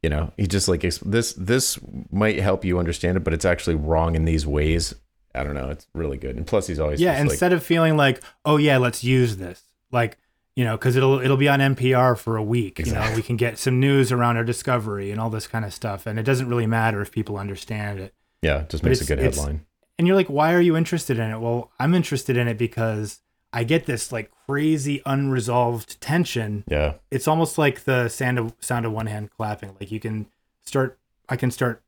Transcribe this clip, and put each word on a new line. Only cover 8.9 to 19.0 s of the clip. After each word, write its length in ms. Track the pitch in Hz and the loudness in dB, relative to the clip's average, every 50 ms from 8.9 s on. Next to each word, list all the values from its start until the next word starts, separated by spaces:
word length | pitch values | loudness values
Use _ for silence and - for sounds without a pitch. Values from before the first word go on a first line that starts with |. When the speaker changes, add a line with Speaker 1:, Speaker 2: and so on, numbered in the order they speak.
| 113 - 120 | 0 -2 0
Speaker 2:
use 340 | 120 131 131 123 117 104 95 | 2 4 4 4 2 0 -4
this." 260 | 95 87 90 - _ _ _ _ _ _ | -8 -12 -12 -14 _ _ _ _ _ _
Like, 280 | - 120 117 110 - _ _ _ _ _ _ _ _ | 0 0 0 0 -4 _ _ _ _ _ _ _ _
you 80 | - 123 | -2 0
know, 140 | 113 110 110 | 0 0 0
'cause 180 | - 131 123 | 0 2 2
it'll, 240 | 131 135 135 135 135 | 4 4 4 4 4
it'll 160 | 127 131 139 135 | 4 2 2 4
be 100 | 143 143 | 4 4
on 100 | 139 139 | 4 4
N 140 | 135 139 135 | 4 2 2
P 200 | - 123 127 131 | 2 2 2 4
R 200 | 123 127 127 120 | 4 4 4 2
for 220 | 107 - - 113 110 | 2 -2 -4 -2 -2
a 60 | 107 | 0
week. 340 | 107 117 123 113 95 - - | 0 0 0 0 -2 -4 -4
You 80 | - | -4
know, 60 | 120 | -2
Speaker 1:
Exactly. 240 | 113 107 107 110 110 | -2 -2 -2 -2 -2
Speaker 2:
we 60 | 113 107 | -2 -2
can 120 | - 120 | -2 -2
get 220 | 113 120 120 - - | 0 0 -2 -2 -2
some 220 | - 131 127 127 | -2 0 2 4
news 320 | 131 139 139 139 135 110 | 4 4 4 4 4 4
around 260 | 127 123 120 120 120 113 | 2 2 2 2 2 2
our 60 | 117 | 0
discovery 680 | 113 120 - - - 127 120 107 110 101 101 98 98 | -2 -2 -4 -2 0 0 0 0 -2 -6 -6 -6 -6
and 100 | 104 110 | -4 -4
all 120 | 113 117 | -4 -4
this 160 | 110 110 - - | -4 -6 -8 -6
kind 180 | - 117 110 | -6 -6 -6
of 80 | 101 - | -6 -8
stuff. 320 | - - 110 98 98 - | -8 -8 -6 -6 -6 -8
And 140 | 113 107 113 | -6 -6 -4
it 40 | 110 | 0
doesn't 260 | 120 131 127 131 123 | 0 0 0 0 -2
really 180 | 120 120 113 110 | 0 0 0 2
matter 340 | 113 113 110 113 110 101 | 2 2 2 2 0 0
if 100 | 101 - | -4 -4
people 260 | - 113 107 - 104 101 | -4 -6 -4 -4 -6 -8
understand 600 | 98 101 98 95 - - 113 107 104 104 101 95 | -6 -8 -8 -10 -10 -8 -8 -6 -6 -6 -8 -8
it. 140 | 95 98 _ _ _ _ _ _ - | -12 -14 _ _ _ _ _ _ -2
Speaker 1:
Yeah, 160 | 78 71 71 | 0 0 0
it 100 | 76 - | -2 -4
just 140 | - 78 - | -6 -2 2
Speaker 2:
But 60 | 80 | 2
Speaker 1:
makes 100 | 65 | 2
a 40 | - | 2